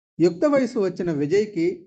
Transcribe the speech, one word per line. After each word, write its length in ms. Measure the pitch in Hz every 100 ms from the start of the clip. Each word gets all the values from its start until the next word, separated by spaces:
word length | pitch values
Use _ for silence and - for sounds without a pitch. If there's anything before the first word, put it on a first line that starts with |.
| _ -
యుక్త 240 | 170 175
వయసు 340 | 302 285 240 226
వచ్చిన 340 | 190 180 180
విజయ్కి 720 | 147 143 196 208 175 170 185